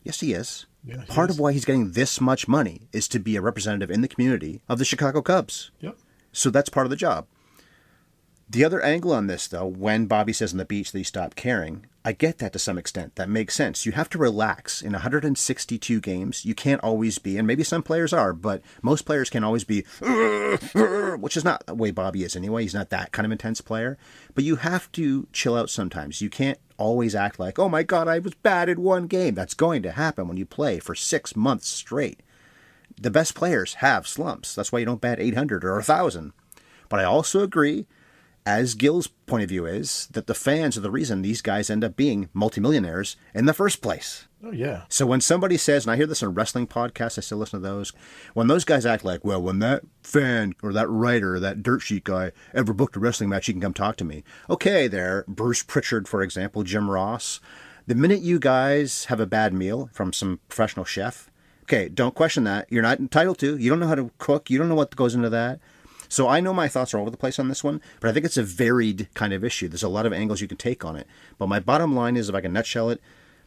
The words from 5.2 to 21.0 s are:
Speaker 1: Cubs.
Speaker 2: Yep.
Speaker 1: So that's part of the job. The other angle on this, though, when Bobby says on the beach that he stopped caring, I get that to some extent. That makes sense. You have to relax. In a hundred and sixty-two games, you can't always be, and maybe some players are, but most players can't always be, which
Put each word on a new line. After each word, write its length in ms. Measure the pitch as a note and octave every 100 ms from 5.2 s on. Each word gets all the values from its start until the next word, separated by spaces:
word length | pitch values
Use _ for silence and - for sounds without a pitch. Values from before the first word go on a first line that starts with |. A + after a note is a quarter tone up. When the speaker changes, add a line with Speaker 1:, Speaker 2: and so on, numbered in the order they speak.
Speaker 1:
Cubs. 480 | C3+ F3+ - - - _
Speaker 2:
Yep. 180 | D#3+ - _ _ _
Speaker 1:
So 200 | - C3+
that's 180 | C3+ C#3+
part 160 | C#3+ C3
of 60 |
the 40 | C#3+
job. 300 | E3+ E2+ - _ _ _ _ _ _ _ _ _ _ _ -
The 180 | A2+ D#3
other 160 | F3+
angle 320 | C#3+ E3 F3
on 140 | C3 G2
this, 200 | F2 -
though, 180 | F2 F#2+
when 420 | F#2 G#2 A2 G#2+
Bobby 260 | G#2+ G#2+
says 180 | G#2+ G#2+
on 60 | F#2
the 80 | -
beach 260 | G2+ G2
that 60 | G2
he 80 | F2+
stopped 320 | G2+ E2+ -
caring, 480 | B2 A2+ D#2 D#2+ - _
I 80 | A2+
get 280 | A2 D#3+ E3
that 120 | G#2+
to 60 | F#2+
some 180 | - F2+
extent. 380 | - F#2+ E2 -
That 140 | F#2
makes 260 | A2 G#2+ -
sense. 300 | B2+ - A2
You 80 |
have 160 | C#3+ D#3+
to 80 | E3+
relax. 640 | B2+ G#2 G#2+ - - -
In 120 | F#2+
a 60 | G2
hundred 240 | G2 D3
and 140 | D3 C3+
sixty-two 640 | - C3 - A#2 - A2+
games, 420 | G2 F#2 F#2+ -
you 100 | -
can't 300 | A2 C#3+ C#3
always 340 | A2+ A2 A2+ -
be, 200 | G2 G2
and 100 | A2
maybe 160 | C3
some 180 | D#3 E3+
players 300 | - E3 E3
are, 220 | E3+ G2+
but 280 | E2+ G2+ F#2+ - -
most 240 | A#2 D3 -
players 240 | D3 B2+
can't 160 | A#2+ G#2+
always 180 | A2+
be, 220 | F#2+ G#2 - -
which 1400 | A#3 A#2 A2 - G#3 G3 - G3 G#3+ G3